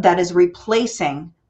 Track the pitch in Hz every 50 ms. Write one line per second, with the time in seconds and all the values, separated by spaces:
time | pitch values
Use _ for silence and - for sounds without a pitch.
0 | 185 185 175 180 180 175 170 180 180 175 - - - 220 220 226 - - - -
1 | 170 147 139 143 165 170 - _ _